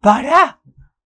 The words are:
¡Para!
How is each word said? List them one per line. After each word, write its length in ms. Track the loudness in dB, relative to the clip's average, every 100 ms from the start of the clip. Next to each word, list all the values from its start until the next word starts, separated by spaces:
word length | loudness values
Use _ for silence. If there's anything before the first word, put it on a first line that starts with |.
¡Para! 600 | -2 -2 0 0 0 -4 _ _ -20 _